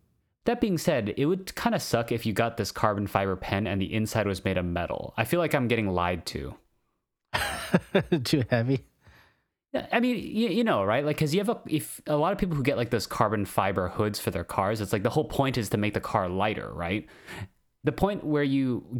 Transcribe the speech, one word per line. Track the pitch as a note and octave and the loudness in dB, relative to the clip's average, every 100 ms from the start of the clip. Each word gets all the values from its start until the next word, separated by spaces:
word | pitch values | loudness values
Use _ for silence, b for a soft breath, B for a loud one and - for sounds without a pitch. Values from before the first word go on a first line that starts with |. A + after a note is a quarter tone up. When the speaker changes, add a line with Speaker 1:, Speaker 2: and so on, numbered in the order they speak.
| _ _ _ _ - | _ _ _ _ -2
Speaker 1:
That | A#3+ | 0
being | A3+ E3+ | 0 0
said, | - C#3 G#2 - | 2 2 0 0
it | C#3+ | 0
would | F#3+ F#3+ - | 0 -4 -2
kinda | A#3 G#3 | 0 0
suck | - A#2 A#2 | 0 0 0
if | A#2 A2+ | -2 -2
you | |
got | G2+ A#2 - | 0 0 0
this | G2+ | -4
carbon | - A2 G#2 G2 | 0 0 2 0
fiber | F#2+ G2 F#2 | 0 0 -2
pen | - G2+ G#2 | -2 0 0
and | F#2+ | 0
the | F#2+ | 0
inside | A2 A2 A2+ G2+ | 0 0 0 0
was | F#2+ | 0
made | G2 F#2 | 0 0
of | F2+ | 0
metal. | E2+ E2+ - - - | -2 -2 -4 -6 -4
I | A2+ | 0
feel | F3 | 2
like | D#3 D3 | 2 2
I'm | A#2+ | 2
getting | A2+ G2+ | 2 2
lied | F2+ F2 F2+ - | 2 2 0 -4
to. | - C#2 - _ _ _ _ _ _ _ | -8 -8 -12 _ _ _ _ _ _ _
Speaker 2:
<laughs> | - - - - - - F#3+ - E3 | -4 -4 -6 0 0 2 0 2 0
Too | A#2+ D3+ A#2 | 2 2 2
heavy? | A#2+ A#2+ C3+ - _ b b b b b _ _ | 0 2 0 -2 _ b b b b b _ _
Speaker 1:
Yeah, | C4+ - | -6 -2
I | A#3+ | 0
mean, | B3 A#3 | 2 0
you, | - G#3+ A#3 | -2 -2 0
you | G#3 | 2
know, | A3+ B2 | 2 2
right? | G2 A#2+ | 2 2
Like, | D3 D3+ | 2 0
'cause | D3+ | 2
you | F3 | 2
have | G#3 | 0
a, | A3+ - | -2 -2
if | D3+ - - - | -4 -4 -10 -2
a | D3+ | 0
lot | E3 | 2
of | G3 | 0
people | F#3+ D3+ | 0 0
who | |
get, | C3+ A2+ | 0 0
like, | A#2+ | 0
those | A2 - | -2 -2
carbon | - A2 G#2+ F#2+ | 2 2 2 0
fiber | - G2 G2 F#2 | 0 2 2 -2
hoods | - G#2+ G#2 | 0 0 0
for | - | -4
their | F2+ E2+ | -4 -4
cars, | - G2 A2 | -2 0 0
it's | G2 | -2
like | G#2+ | 0
the | A2+ | 0
whole | D3+ D3+ | 0 -2
point | - C3+ B2+ | 0 0 0
is | G2+ | 0
to | A2 | 0
make | G#2 G2 | 0 -2
the | |
car | - A2 F#2 | -2 -2 0
lighter, | F#2 G#2+ G#2 G#1 | 0 0 -2 -6
right? | C2 F2 G#2 - B B B G2+ _ _ _ | -6 -4 -4 -6 B B B -14 _ _ _
The | C#3+ | -4
point | - G3 G#3 | 0 0 0
where | D3+ D3 | 0 2
you | C#3+ C3+ C3 A#2 - | 2 2 0 -2 -4